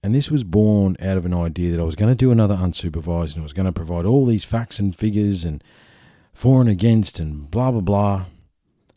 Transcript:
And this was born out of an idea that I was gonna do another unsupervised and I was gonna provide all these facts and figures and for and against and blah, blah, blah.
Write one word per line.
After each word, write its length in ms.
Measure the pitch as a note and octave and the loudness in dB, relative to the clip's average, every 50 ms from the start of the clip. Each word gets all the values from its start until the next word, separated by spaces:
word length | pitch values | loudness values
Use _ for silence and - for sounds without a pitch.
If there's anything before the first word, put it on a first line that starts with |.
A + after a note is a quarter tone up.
| - | -2
And 120 | G2 A2 | 0 0
this 160 | C#3 D3 - | 0 0 0
was 140 | D3+ C#3+ A#2+ | -2 -2 -2
born 520 | F2+ E2 G#2 G#2+ G#2+ G#2+ G#2 G2 F#2+ F#2 - | 0 2 4 4 4 4 4 4 2 0 -2
out 160 | E2+ F#2+ F#2+ | -2 -2 -2
of 80 | F#2+ E2+ | 0 0
an 100 | F2 F2+ | 0 -2
idea 360 | F2 E2+ E2+ D#2 F2+ F2 F2 | 0 -2 -2 -2 -2 -2 -2
that 100 | E2+ E2+ | 0 0
I 40 | E2+ | -2
was 120 | E2 D#2 | -4 -2
gonna 180 | - G#2 A2 B2+ | 0 2 2 2
do 160 | A2+ C3 C3 | 4 4 4
another 260 | A#2+ A2+ G#2+ G2+ G2+ | 4 4 4 2 2
unsupervised 800 | F#2 F2+ F2+ E2 - - F2 D#2+ F2 D2+ E2+ E2+ E2+ E2+ D#2+ D2+ | 0 0 -2 -2 -4 -8 -6 -6 -6 -6 -4 -2 -2 -4 -4 -6
and 60 | E2 | -10
I 40 | D#2 | -12
was 80 | D2 D2 | -8 -4
gonna 200 | F2+ F#2+ F#2 E2 | -2 -2 -2 -2
provide 340 | F2 E2+ D#2+ F2 F2 E2+ | -4 -6 -6 -4 -2 0
all 200 | G2 B2 C#3+ C3+ | 2 2 2 4
these 180 | B2 A2+ G2+ - | 2 0 0 -2
facts 340 | - A2+ A2+ A2+ - - - | -4 -4 -4 -4 -6 -6 -4
and 160 | G2+ G2 F#2 | -4 -4 -2
figures 500 | - - A2 G#2 G#2 G#2 G#2 G2 F2+ E2 | -2 -4 -2 0 0 0 0 0 -2 -4
and 180 | E2+ D2+ C#2+ _ _ _ _ _ _ _ _ _ _ _ _ _ _ _ | -6 -6 -8 _ _ _ _ _ _ _ _ _ _ _ _ _ _ _
for 280 | - - A#2 C3 B2+ | -2 2 4 4 6
and 100 | B2+ A#2 | 4 4
against 500 | G#2 F2+ G2 A#2 A2+ A2 G2+ - - - | 2 2 2 2 4 2 2 -2 -4 -8
and 300 | E2 D2+ D2 D2 D2 D2 | -8 -8 -8 -10 -10 -6
blah, 200 | - A2+ B2+ C3 | -4 -2 -2 0
blah, 100 | B2 A2+ | 0 -2
blah. 460 | F#2 F2 G2+ G2+ G#2 G2+ G2 F#2+ F#2 F2+ - _ _ _ _ _ _ _ _ _ _ _ _ | 0 0 0 0 2 0 -2 -4 -6 -10 -14 _ _ _ _ _ _ _ _ _ _ _ _